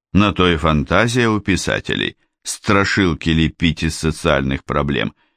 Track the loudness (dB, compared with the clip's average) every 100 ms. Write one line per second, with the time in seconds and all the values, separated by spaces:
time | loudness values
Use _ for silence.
0 | _ 2 2 2 2 2 2 0 2 0
1 | 2 2 0 0 0 -2 -2 -4 -4 -4
2 | -4 -8 _ _ -14 -8 0 0 2 2
3 | 0 0 0 2 0 0 -2 0 -4 -4
4 | -4 -2 0 0 0 -4 -4 -4 -2 -2
5 | -4 -8 _